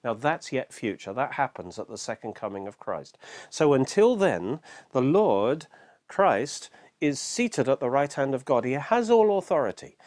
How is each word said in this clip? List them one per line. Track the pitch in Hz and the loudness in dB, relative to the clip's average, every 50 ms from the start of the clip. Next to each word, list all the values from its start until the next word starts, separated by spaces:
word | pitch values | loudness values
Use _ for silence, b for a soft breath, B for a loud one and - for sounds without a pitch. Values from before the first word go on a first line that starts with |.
Now | - 120 113 | -4 -4 -6
that's | 107 123 147 165 165 - - | -2 -2 -2 -2 -2 -6 -6
yet | 147 127 - _ | -6 -6 -6 _
future. | - - - 110 90 - - 98 | -12 -6 -6 -6 -6 -6 -10 -8
That | 98 123 139 - - | -4 -4 -4 -4 -2
happens | - 139 123 _ - 85 90 85 - | -4 -4 -4 _ -12 -14 -12 -12 -12
at | 101 - | -12 -12
the | 110 104 | -12 -12
second | - - 110 - - 110 101 | -10 -10 -10 -10 -10 -12 -10
coming | - 113 104 98 98 98 | -8 -10 -10 -8 -8 -12
of | 101 101 _ | -12 -14 _
Christ. | - - 95 78 71 - _ B B B B B B B | -10 -8 -8 -8 -10 -14 _ B B B B B B B
So | - - 160 147 143 | -2 2 4 4 6
until | 131 131 - - 202 214 240 254 | 4 2 2 4 4 4 4 4
then, | 202 196 175 110 85 87 101 139 160 B B B B B B | 4 2 2 2 0 -2 -4 -6 -6 B B B B B B
the | - 131 | 0 2
Lord, | 127 135 165 196 214 170 107 98 104 117 143 165 - _ b b b b b b b _ | 2 4 4 4 4 4 4 2 2 0 -2 -2 -6 _ b b b b b b b _
Christ, | - - 196 180 120 98 127 147 - - - - B B B B B _ | 0 2 4 4 4 2 -2 -4 -8 -12 -14 -18 B B B B B _
is | 160 147 139 - | -2 -2 -2 -2
seated | - - - - 247 226 - - 127 127 | -8 -6 -2 -2 -2 0 0 0 2 2
at | 135 - | 0 0
the | 135 120 | 0 0
right | 127 139 143 143 | 2 2 0 0
hand | - - 135 135 135 | -2 -2 -2 -2 -2
of | 123 131 | -4 0
God. | - 135 120 113 | 0 0 2 2
He | 127 | 0
has | 131 143 139 - 220 240 233 220 | -4 -4 0 0 0 0 2 4
all | 240 226 214 208 202 | 4 6 6 4 2
authority. | 196 185 - 185 156 - 101 - - - - _ b b | 0 0 0 0 0 0 -2 -4 -8 -16 -20 _ b b